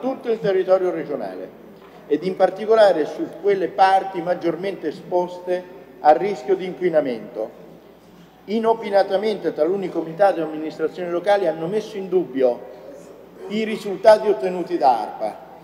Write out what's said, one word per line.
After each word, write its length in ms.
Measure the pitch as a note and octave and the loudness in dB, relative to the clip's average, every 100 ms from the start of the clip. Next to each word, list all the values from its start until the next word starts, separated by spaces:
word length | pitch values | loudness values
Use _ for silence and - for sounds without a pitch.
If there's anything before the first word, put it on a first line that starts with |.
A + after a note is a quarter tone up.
tutto 300 | B3+ C4 B3 | -6 -6 -4
il 80 | A3 | -2
territorio 500 | G#3 F#3+ F3+ F#3 F3+ | 0 0 4 2 2
regionale 760 | E3 D3+ C3+ G2 F#2 F#2 - - - - - - | -4 -6 -6 -8 -10 -14 -16 -20 -20 -20 -12 -2
ed 160 | D3+ | -2
in 120 | F3+ F#3+ | -2 2
particolare 680 | F#3 F#3+ G#3+ A3 G#3 E3 C#3+ | 2 2 2 6 6 4 -2
su 220 | - D3 D#3+ | -4 -8 -4
quelle 240 | F#3+ G3 E3 | 0 0 0
parti 560 | - F#3+ F#3+ F#3+ F#3+ | 2 4 4 0 -6
maggiormente 640 | E3+ F3+ E3 D#3+ G3 F#3 D#3+ | -4 -2 -2 -4 -6 -6 -8
esposte 760 | - - F3+ F3 - F3+ F3+ F#3 - - - | -8 -2 -2 -2 -6 -6 -6 -6 -20 -20 2
al 160 | D3+ D#3 | 6 6
rischio 400 | G3 F#3+ - F3+ | 4 -4 -2 -2
di 100 | F#3 | -2
inquinamento. 840 | E3 F3+ D#3 C#3 A2+ G#2 G#2 - - - - - - - - - - - | -2 2 2 0 -4 -8 -8 -8 -10 -20 -20 -20 -20 -20 -20 -20 -18 -4
Inopinatamente 1080 | A3 A3+ A3 G#3+ G3 G3 F#3+ G#3+ G3 E3 | 0 2 0 2 2 4 2 0 -2 -2
taluni 360 | D3+ D#3+ G3 F3+ | 0 0 0 -2
comitati 500 | E3+ D#3+ E3 G3 E3 | -4 -4 2 2 2
e 40 | |
amministrazioni 680 | D#3 D#3 D#3 D3 D#3 F3+ F3 | -4 -6 -8 -4 -6 -4 -6
locali 340 | F3 F3+ G3+ F3 | -2 2 2 2
hanno 220 | D#3 E3+ | -2 -4
messo 280 | G#3+ G#3+ G3+ | -4 -6 -8
in 140 | F#3+ | -2
dubbio 500 | F3+ D3 C3 B2 A#2+ - - - - - - - - F#3+ | 0 0 2 2 2 -8 -18 -18 -20 -20 -20 -20 -16 -8
i 140 | G#3 G#3+ | -4 -4
risultati 640 | G#3+ G3+ F3 A3 G#3+ G#3+ | -4 -6 2 6 6 4
ottenuti 520 | F3+ F#3 F3+ E3+ E3+ | 0 -2 -4 -4 2
da 200 | C#3 A#2 | 4 2
arpa 460 | A2+ - G#2+ - - - | 0 -6 -8 -8 -18 -20